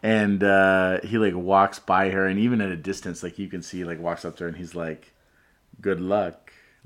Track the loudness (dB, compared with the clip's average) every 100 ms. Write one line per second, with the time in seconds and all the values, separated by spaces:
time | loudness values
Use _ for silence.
0 | 2 2 2 2 4 6 6 4 2 0
1 | -2 0 0 0 2 4 4 2 0 2
2 | 2 0 0 2 2 2 -2 -4 -6 -8
3 | -8 -10 -10 -10 -10 -10 -12 -10 -8 -6
4 | -6 -6 -8 -10 -10 -10 -12 -8 -8 -8
5 | _ _ _ _ _ _ _ -8 -4 -2
6 | 0 0 -2 -6 -20 _ _ _